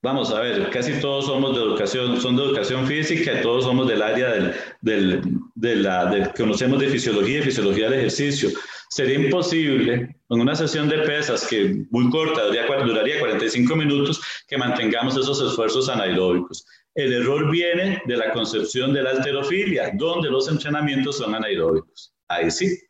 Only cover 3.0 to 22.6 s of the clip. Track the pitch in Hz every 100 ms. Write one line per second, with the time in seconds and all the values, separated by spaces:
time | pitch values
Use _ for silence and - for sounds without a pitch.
3 | 156 165 - 110 117 123 127 127 127 104
4 | 107 120 123 92 92 - - - 113 104
5 | 95 92 92 - - - 117 110 98 92
6 | 90 101 98 - 110 104 127 139 139 131
7 | 120 101 101 143 143 120 98 98 110 135
8 | 123 - 143 139 101 - - - - -
9 | 127 139 160 185 175 165 151 127 107 123
10 | 123 - _ 117 127 160 156 156 151 156
11 | 151 147 139 120 - 110 95 101 98 117
12 | 123 151 156 151 104 113 120 139 120 110
13 | 107 151 117 104 110 117 123 160 151 143
14 | 143 160 - - _ 135 123 123 110 117
15 | 131 131 131 139 123 - 110 131 131 120
16 | 95 90 92 90 90 - - - _ -
17 | 135 123 120 147 151 165 175 175 190 180
18 | 123 120 110 117 107 110 104 127 131 143
19 | 131 131 131 139 143 185 196 143 110 98
20 | 160 175 156 131 156 151 147 151 147 139
21 | 139 139 113 110 110 90 82 80 - -
22 | - _ _ 87 82 -